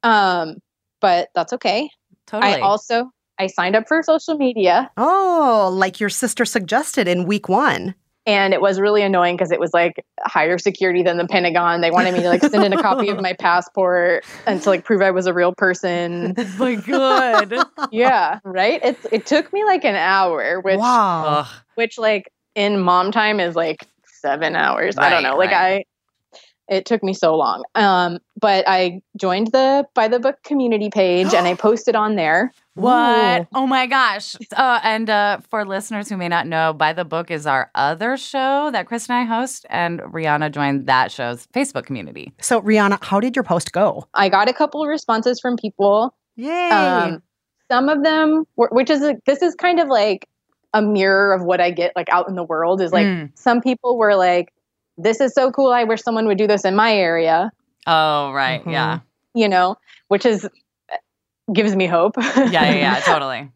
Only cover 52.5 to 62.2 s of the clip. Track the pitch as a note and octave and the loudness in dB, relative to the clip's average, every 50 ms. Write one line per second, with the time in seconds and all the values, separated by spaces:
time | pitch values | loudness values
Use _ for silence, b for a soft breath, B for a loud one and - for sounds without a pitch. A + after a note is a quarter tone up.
52.5 | E3 D#3 E3 E3+ F#3+ G3 F#3 E3 F3+ G3+ G3+ G3 F#3 E3+ D3+ C#3 _ - - C4 | -4 -2 0 0 0 0 0 0 2 2 2 2 -2 -4 -8 -12 _ -2 0 0
53.5 | A#3 A#3+ A#3 C4 B3 - - B3 B3+ A#3 A3 G#3 G3+ F#3+ F3+ F3+ F3+ F3 F3 _ | 0 2 0 -2 -4 -2 -2 -2 0 2 2 4 4 4 4 4 2 2 0 _
54.5 | _ _ _ _ _ _ _ _ _ - E3+ A3 A3+ A3+ C#4 B3 - C#4+ C4 C4 | _ _ _ _ _ _ _ _ _ -2 -2 -2 0 2 0 0 2 2 2 2
55.5 | B3+ C#4 C4+ B3+ A#3+ A#3+ A#3 G#3+ A3+ G#3+ - A#3+ A3+ A3 A3 G#3+ G3+ F#3 G#3+ G#3 | 2 2 2 4 4 2 2 0 -2 -2 -2 -4 -2 0 0 0 2 2 2 2
56.5 | G#3 G3 - F#3+ F#3 G#3 A3 A3+ G#3+ G3+ F#3 E3 E3 E3 E3 D#3+ D#3+ F3 F#3+ A3 | 2 2 0 0 2 2 2 2 2 2 2 0 0 0 2 2 2 2 0 -2
57.5 | _ _ _ _ _ _ _ D#3+ E3 D#3+ D#3 D#3 D3+ D3 C#3+ C#3 C3+ C#3 C3+ B2+ | _ _ _ _ _ _ _ 0 2 2 2 2 0 -2 -2 -4 -4 -2 -2 -2
58.5 | B2+ B2 - E3+ D#3+ C#3 B2 G#2 A#2+ E3 - _ _ _ _ _ _ A#3+ A3 G3+ | -4 -4 -6 -6 -4 -2 -2 -2 -4 -6 -10 _ _ _ _ _ _ 0 0 2
59.5 | F#3+ F3+ F3+ F#3 G#3+ b b b b b b _ G3+ G3 - A#3+ A3 F#3 - G3 | 4 2 2 2 -2 b b b b b b _ -2 2 2 2 0 0 -4 -10
60.5 | _ _ _ _ _ _ _ _ - - _ _ _ _ _ _ _ _ _ - | _ _ _ _ _ _ _ _ -12 -12 _ _ _ _ _ _ _ _ _ -2
61.5 | F#3+ G3 G#3+ G#3+ G3 F#3+ F#3 E3+ F3 E3+ E3+ G#3+ - B3+ | 0 0 0 2 0 0 0 2 2 2 2 2 0 -2